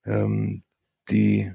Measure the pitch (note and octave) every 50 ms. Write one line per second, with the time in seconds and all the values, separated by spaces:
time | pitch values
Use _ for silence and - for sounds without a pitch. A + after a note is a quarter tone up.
0 | _ G#2+ G#2+ G#2+ G#2 G#2 G#2+ G#2+ G#2+ G#2+ G#2+ G2 - _ _ _ _ _ _ _
1 | _ - G#2+ G#2+ G#2 G#2 G#2 G#2 G#2 G2 F#2+